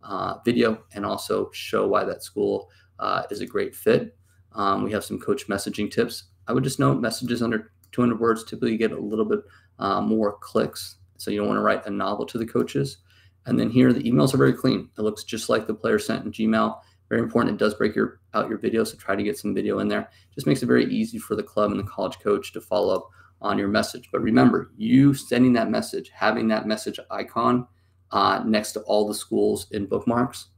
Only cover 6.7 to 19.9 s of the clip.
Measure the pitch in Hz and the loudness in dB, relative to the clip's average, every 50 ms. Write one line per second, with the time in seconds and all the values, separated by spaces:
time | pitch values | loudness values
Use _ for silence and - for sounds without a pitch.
6.7 | 135 - 135 135 135 131 120 113 113 - 127 120 120 113 120 117 117 110 110 - | 0 2 2 2 2 2 0 -4 -4 -4 -4 -4 -2 -2 0 -2 -2 -2 -4 -8
7.7 | _ _ _ _ - - 120 120 117 110 117 117 110 113 - - - 117 123 120 | _ _ _ _ -2 0 2 2 2 2 2 2 2 0 -2 -12 -8 -4 -2 -2
8.7 | 113 107 113 107 - 85 101 104 107 107 107 107 104 104 - - - - _ _ | 0 0 0 -2 -2 -4 -6 -4 -2 -2 0 0 0 -2 -4 -10 -20 -20 _ _
9.7 | _ _ 95 98 98 98 104 107 110 110 107 104 - - - - - 110 123 - | _ _ -2 -2 0 0 0 0 0 2 0 0 -2 -6 -16 -4 -2 -2 -2 0
10.7 | - - - - - _ - _ _ _ - - 104 104 104 104 104 104 104 104 | -4 -10 -14 -14 -16 _ -20 _ _ _ -8 -4 -4 -2 0 0 0 2 2 2
11.7 | 101 - - 107 101 101 98 98 104 107 117 117 - 113 113 113 - 123 - - | 0 0 -2 -6 -4 -4 -2 -4 -2 -4 -6 -6 -4 -6 -6 -2 -2 -2 -2 -2
12.7 | - 143 139 135 - _ _ _ _ _ _ - _ _ _ 123 117 120 117 113 | -2 -4 -4 -4 -6 _ _ _ _ _ _ -20 _ _ _ 0 0 2 2 4
13.7 | 113 127 127 127 120 - 117 117 120 143 143 139 139 131 135 131 123 - - 131 | 4 6 6 6 6 4 2 2 4 4 4 4 4 6 4 4 4 2 2 0
14.7 | 117 95 87 - _ - 107 107 107 - - - - 110 - - 117 110 110 - | 0 0 -2 -8 _ -4 -2 -2 -2 -4 -10 -10 -8 -8 -2 0 0 0 0 -4
15.7 | 107 - - 113 113 104 - - 113 - - 107 101 - 110 110 110 110 113 110 | -8 -4 0 0 0 0 0 0 -4 -4 -4 -8 -6 -2 0 2 2 2 0 0
16.7 | - - - _ _ _ _ _ - 117 117 113 - 117 117 - - - - 107 | -4 -8 -16 _ _ _ _ _ 0 0 0 2 2 2 2 2 0 0 0 0
17.7 | 107 - - 110 - 113 110 - - _ _ _ - 107 - - 113 107 - 110 | 0 2 0 0 2 0 -2 -2 -4 _ _ _ -4 -2 -2 -2 -4 -4 -2 -2
18.7 | 107 113 110 110 - - - - 98 101 104 101 - - - 104 101 101 101 107 | 0 0 0 -2 -4 -12 -6 -4 -2 -2 -2 -4 -4 -4 -6 -4 -2 -2 -2 -2
19.7 | 101 101 104 104 | -2 0 0 0